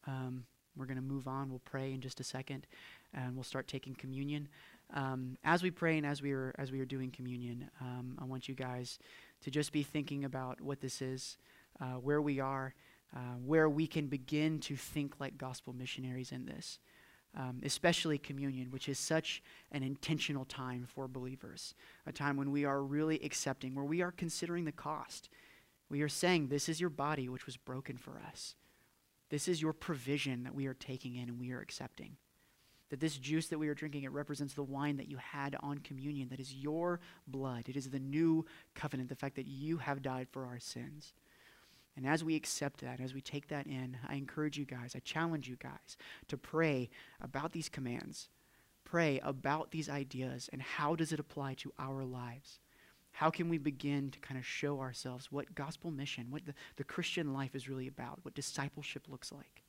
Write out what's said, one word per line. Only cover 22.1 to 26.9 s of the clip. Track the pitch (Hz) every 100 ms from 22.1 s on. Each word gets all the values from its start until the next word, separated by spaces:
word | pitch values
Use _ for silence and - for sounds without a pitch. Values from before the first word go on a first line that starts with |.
time | - 143
when | 139 139
we | 143
are | 143 139
really | 139 147 156 156
accepting, | 147 - 135 131 131
where | 135
we | 143 170
are | 175
considering | 175 170 - 170 175
the | 160
cost. | - 147 151 - - - - - - - _ _
We | 143
are | 151
saying, | - 180 175 135
"This | 143 -
is | 151
your |
body, | 175